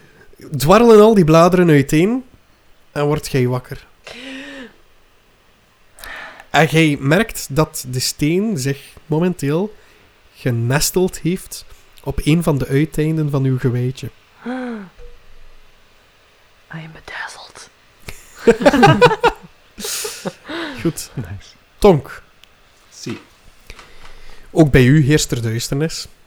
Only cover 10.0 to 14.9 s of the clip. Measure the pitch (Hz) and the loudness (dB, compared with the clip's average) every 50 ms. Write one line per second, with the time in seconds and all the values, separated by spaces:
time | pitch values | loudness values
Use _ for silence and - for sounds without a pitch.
10 | _ _ _ _ _ _ _ - - 123 120 117 117 120 135 147 - - - 185 | _ _ _ _ _ _ _ -8 -6 -4 -2 -2 -2 -2 -2 -2 -2 -2 -2 -2
11 | 185 185 - - - 160 180 185 - - - - - - - - _ _ _ - | -2 -2 -4 -6 -4 -4 -4 -6 -8 -14 -18 -18 -18 -20 -20 -20 _ _ _ -12
12 | - 139 135 - - 143 156 175 160 175 151 131 127 - 139 135 156 156 - 147 | -12 -8 -8 -4 0 0 0 2 2 0 -2 -2 -2 -2 -2 -2 -2 -2 -2 -4
13 | 151 156 160 160 156 147 147 139 135 135 131 123 135 127 117 123 123 127 131 - | -2 -2 -2 -2 -2 -2 -2 -2 -2 -2 -2 -2 -2 -2 -2 -2 -4 -6 -6 -8
14 | - 120 - _ _ _ _ _ - 233 254 254 254 247 233 214 196 170 | -14 -16 -16 _ _ _ _ _ -12 -10 -10 -8 -10 -10 -12 -12 -16 -18